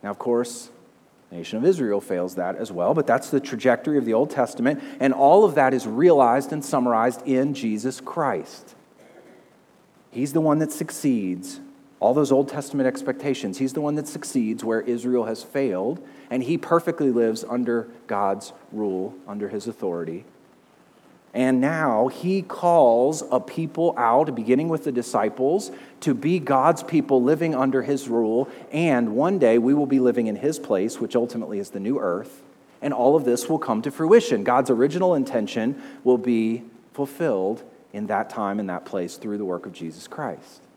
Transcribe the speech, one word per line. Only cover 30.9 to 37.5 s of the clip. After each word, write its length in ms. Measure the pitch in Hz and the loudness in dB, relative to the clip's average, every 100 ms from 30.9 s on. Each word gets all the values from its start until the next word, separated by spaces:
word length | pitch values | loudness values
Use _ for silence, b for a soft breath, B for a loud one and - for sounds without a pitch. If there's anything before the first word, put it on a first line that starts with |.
| - | -4
which 140 | 113 | -2
ultimately 460 | 120 120 117 110 101 | 0 0 -4 -6 -8
is 100 | 98 | -8
the 80 | 98 | -8
new 220 | 98 139 | -4 -2
earth, 420 | 98 87 113 - - _ b b | -2 -4 -6 -18 -20 _ b b
and 100 | 143 | -6
all 220 | 120 123 | 2 4
of 100 | 156 | 6
this 240 | 127 120 - | 4 0 0
will 120 | 160 | -2
come 200 | 143 110 | 0 -2
to 120 | 127 | -2
fruition. 500 | - 160 226 226 110 | -4 6 6 6 0
God's 280 | 101 123 131 | 2 2 2
original 440 | 117 143 170 185 | 4 2 2 2
intention 640 | 160 127 120 104 120 113 139 B B | 2 0 -2 -2 -2 -2 -4 B B
will 160 | 123 123 | 2 2
be 460 | 123 117 113 113 - - _ | 2 0 0 -2 -8 -20 _
fulfilled 680 | - 139 - 165 101 92 | -8 -8 -4 -2 0 -2